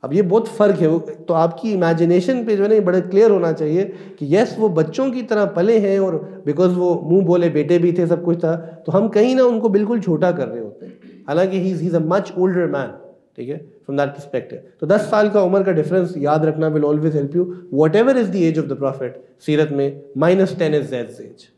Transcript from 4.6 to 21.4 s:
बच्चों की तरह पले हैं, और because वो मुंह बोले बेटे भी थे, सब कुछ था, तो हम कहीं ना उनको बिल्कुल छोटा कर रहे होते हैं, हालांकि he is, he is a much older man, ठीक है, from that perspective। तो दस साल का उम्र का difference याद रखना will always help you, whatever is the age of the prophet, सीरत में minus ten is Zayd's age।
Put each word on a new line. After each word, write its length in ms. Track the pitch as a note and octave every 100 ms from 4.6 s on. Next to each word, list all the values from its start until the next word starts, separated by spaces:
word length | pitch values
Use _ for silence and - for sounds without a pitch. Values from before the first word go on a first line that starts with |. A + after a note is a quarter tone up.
| A3
बच्चों 420 | D#3+ D#3 - C4+
की 120 | B3
तरह 220 | B3 G#3+
पले 340 | G3 - F#3+ A3+
हैं, 220 | G3+ G3
और 420 | F#3+ D#3+ - - -
because 260 | D3 F#3
वो 260 | F3+ F3+ F3
मुंह 200 | D#3+ F3
बोले 240 | F3 F3+ E3+
बेटे 300 | D3+ D3+ F3
भी 140 | E3+
थे, 140 | F3 E3+
सब 180 | E3+
कुछ 200 | F3 E3+
था, 120 | E3 E3 - - -
तो 60 |
हम 160 | F3+ A3
कहीं 280 | G#3 A#3+ C4
ना 80 |
उनको 240 | B3+ A3+ A3
बिल्कुल 320 | G3+ G#3 A#3
छोटा 320 | F3+ D#3 F#3
कर 160 | E3+ B2
रहे 120 | A#2
होते 260 | A2 - -
हैं, 120 | - - - -
हालांकि 420 | D3 F#3+ F#3+ F#3+
he 60 | F3
is, 100 | E3+
he 80 |
is 80 | E3
a 80 | D#3
much 140 | F#3+ F#3+
older 400 | - F#3 F3+ E3+
man, 200 | C#3+ B2 - - - _ -
ठीक 120 | B2
है, 160 | D3+ -
from 280 | - - C#3
that 120 | C#3+
perspective। 720 | - - C3 - - - _
तो 60 | D#3
दस 140 | G3+
साल 280 | - G#3+ G#3+
का 140 | G#3
उम्र 200 | F3+ G3
का 100 | F#3+
difference 420 | E3+ D3+ F#3 F3+ F3
याद 260 | C#3 D#3
रखना 300 | D#3 D#3 D#3+
will 100 | D#3
always 280 | D3 D3+ D#3
help 240 | D3+ C#3+ E3
you, 100 | F3+ - -
whatever 380 | C3+ D#3 G3 A#3+
is 120 | B3+ A3
the 260 | F#3+ E3
age 60 | D#3
of 60 |
the 140 | C#3+ C3+
prophet, 320 | C#3 C3 B2+ - - _
सीरत 280 | - D3+ D3+
में 300 | C#3+ C#3 C#3 - -
minus 300 | D#3 F#3 F#3+
ten 220 | D#3 D#3+
is 140 | D3+
Zayd's 340 | C3+ B2+ A#2 -
age। 260 | G#2+ -